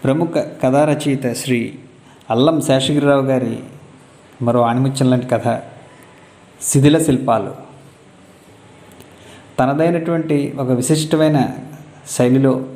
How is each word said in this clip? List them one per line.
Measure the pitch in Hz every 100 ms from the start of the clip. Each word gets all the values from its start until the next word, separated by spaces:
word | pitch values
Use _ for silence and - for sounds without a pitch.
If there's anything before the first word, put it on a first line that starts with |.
ప్రముఖ | 131 143 170 156
కథా | - - 131 139 151
రచయిత | 139 147 131 131
శ్రీ | 117 - 120 113 - - - - - -
అల్లం | 113 139 -
శేషగిరిరావు | 151 135 135 147 143 139
గారి | 131 131 117 113 - - - - - - - -
మరో | 117 120
ఆణిముత్యం | 117 120 135 135 127
లాంటి | 127 123
కథ | 117 123 120 - - - - - - - - - -
శిథిల | - 143 143 160
శిల్పాలు. | 156 127 127 110 98 - - - - - - - - - - - - - - - - - - - - -
తనదైనటువంటి | 131 143 165 170 165 165 156 147 139 139
ఒక | 127
విశిష్టమైన | 123 - 156 156 160 156 151 117 - - - - - -
శైలిలో | - 123 131 135 131 -